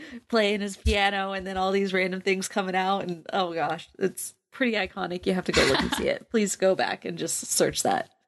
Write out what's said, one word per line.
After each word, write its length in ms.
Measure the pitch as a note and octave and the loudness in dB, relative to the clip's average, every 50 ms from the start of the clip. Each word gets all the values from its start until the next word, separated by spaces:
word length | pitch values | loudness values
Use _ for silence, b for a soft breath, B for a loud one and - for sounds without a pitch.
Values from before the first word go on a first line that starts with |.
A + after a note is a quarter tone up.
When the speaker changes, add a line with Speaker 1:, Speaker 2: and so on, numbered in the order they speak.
| D4+ D4+ | -16 -16
Speaker 1:
<laughs> 180 | B3+ A#3 - - | -16 -16 -8 -2
playing 320 | A#3+ A3+ G#3 G3+ G#3 G#3 | 0 2 2 2 2 0
his 160 | G3+ G#3 G3 | -2 -6 -6
piano 560 | - - A#3 G#3+ G3+ G3 G3 G3+ G3 G3 G3 G3 | -2 0 0 2 4 4 2 2 2 -2 -2 -4
and 140 | F#3+ F#3 | -6 -6
then 100 | F#3+ F#3+ | -4 -2
all 140 | F#3 F#3 F#3+ | 0 0 2
these 220 | G3 G3 G3 F#3+ F#3 | 2 2 2 2 2
random 280 | F#3 F#3 F#3 F#3 F#3+ | 2 2 2 0 -2
things 280 | - G3 F#3+ F#3+ F#3 - | 0 0 0 0 0 -4
coming 260 | - G#3+ F#3+ F#3 F#3 | -2 -2 -2 0 0
out. 280 | F#3 F#3 F#3+ G3 G3 F3+ | 0 2 2 0 0 0
And, 220 | F3+ F3 E3 - - - | -4 -6 -8 -8 -4 -2
oh 200 | G3 F#3 E3+ E3 | 0 0 0 0
gosh, 340 | E3 D3 D3+ D#3+ E3+ - - - - | -2 -2 -2 -2 -4 -8 -14 -8 -2
it's 360 | G3 F3+ - - - - - _ _ _ | -2 -2 -2 -4 -12 -12 -14 _ _ _
pretty 220 | - - C4 A#3+ A3 | -4 -2 0 0 0
iconic. 520 | G#3 F#3+ F#3 - G3 F3+ E3+ F3 F3+ - | 0 -2 -4 -4 -6 -6 -6 -6 -4 -2
You 100 | G3 F#3+ | 0 0
have 100 | F#3 - | 0 0
to 80 | - - | 0 2
go 100 | - - | 4 4
look 140 | - - - | 4 4 2
and 120 | - - - | 0 0 -2
see 140 | - - - | -2 0 -2
it. 200 | - - - _ | -2 -2 -4 _
Speaker 2:
<laughs> 20 | |
Speaker 1:
Please 260 | - A3+ G#3 G3 - | 0 0 0 0 0
go 180 | - F#3+ F#3+ F#3 | 2 2 2 4
back 300 | - - - G2 - - | 4 2 -2 -2 -4 -6
and 120 | - F3 | -8 -8
just 300 | E3 D#3 E3+ - - - - - | -6 -4 -4 -4 -4 -4 -2 0
search 300 | - E3 C3+ C3+ - - | 2 2 2 2 0 0
that. 260 | A#2+ F#2+ - - - _ _ _ | 0 2 0 -2 -4 _ _ _